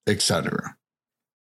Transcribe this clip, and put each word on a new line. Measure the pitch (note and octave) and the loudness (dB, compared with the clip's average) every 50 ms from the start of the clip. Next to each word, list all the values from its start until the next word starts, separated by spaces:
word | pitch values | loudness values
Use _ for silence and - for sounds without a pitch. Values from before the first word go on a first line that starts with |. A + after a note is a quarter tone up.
| - | 0
et | - G#2+ - - | 0 2 2 2
cetera. | - G#2 E2 - - - - - - - _ _ _ _ _ _ _ _ _ _ _ _ _ | 2 2 0 0 -2 -4 -4 -6 -8 -12 _ _ _ _ _ _ _ _ _ _ _ _ _